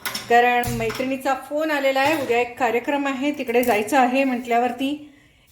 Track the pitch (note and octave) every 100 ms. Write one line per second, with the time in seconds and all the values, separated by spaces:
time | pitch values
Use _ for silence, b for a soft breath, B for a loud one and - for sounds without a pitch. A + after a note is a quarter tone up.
0 | - - - A#3+ B3 B3 A#3+ A#3 A3+ A3
1 | C4 C4+ C4+ C4 - D4 D#4 D4 C4+ C4+
2 | C#4 D#4 B3 A#3 A#3+ - B3 A#3 A#3+ E4+
3 | C#4 C4 D4 D4 B3 A#3+ B3 G#3 G#3+ C#4+
4 | B3 C4 C#4 A#3+ B3 A#3 B3 A#3+ C4+ D4
5 | B B B B B